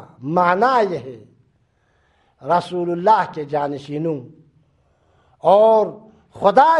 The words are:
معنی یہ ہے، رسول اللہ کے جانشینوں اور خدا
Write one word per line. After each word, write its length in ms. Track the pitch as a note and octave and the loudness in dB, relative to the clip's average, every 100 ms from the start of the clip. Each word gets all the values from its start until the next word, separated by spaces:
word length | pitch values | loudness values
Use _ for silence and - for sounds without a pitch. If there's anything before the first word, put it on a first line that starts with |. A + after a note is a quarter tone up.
| - - B2+ | -14 -14 -4
معنی 440 | F3 F3 F#3 A#3+ B3+ G3+ | 0 0 2 0 0 -2
یہ 80 | D#3 | -6
ہے، 200 | B2+ A#2 G#2+ _ _ _ _ _ _ _ _ _ _ _ | -12 -20 -20 _ _ _ _ _ _ _ _ _ _ _
رسول 480 | C3 E3+ - F3+ F3 | -4 -4 -2 -6 -6
اللہ 320 | F3 F#3+ G#3+ E3+ | -2 2 2 0
کے 100 | D#3+ C#3+ | -8 -6
جانشینوں 720 | D3 C#3+ C#3+ C#3+ D3 E3 D3 A#2+ - _ _ _ _ _ _ _ _ _ _ | -4 -4 -6 -10 -8 -6 -6 -12 -20 _ _ _ _ _ _ _ _ _ _
اور 420 | D#3+ G3 A3+ A3 F#3+ - - _ _ - | 2 4 6 4 0 -6 -20 _ _ -2
خدا 360 | G3 G3+ D#4 | 2 4 4